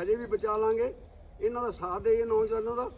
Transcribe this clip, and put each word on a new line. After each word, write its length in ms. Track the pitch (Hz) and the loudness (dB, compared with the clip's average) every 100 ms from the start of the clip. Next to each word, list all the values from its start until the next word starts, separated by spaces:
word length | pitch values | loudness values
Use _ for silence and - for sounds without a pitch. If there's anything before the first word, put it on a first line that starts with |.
ਹਜੇ 120 | 381 | 0
ਵੀ 120 | 233 233 | 0 0
ਬਚਾ 300 | 202 427 214 | -2 0 2
ਲਾਂਗੇ। 380 | 220 226 254 - - - - - | 2 2 0 -4 -16 -20 -20 -4
ਇਹਨਾਂ 220 | 220 240 | -2 0
ਦਾ 80 | 240 | -4
ਸਾਥ 320 | 170 180 180 | -4 -4 0
ਦੇਈਏ 220 | 214 - | 2 4
ਨੌਜਵਾਨਾਂ 520 | 466 440 440 440 453 480 | 4 2 2 0 -2 -2
ਦਾ, 140 | 480 | -4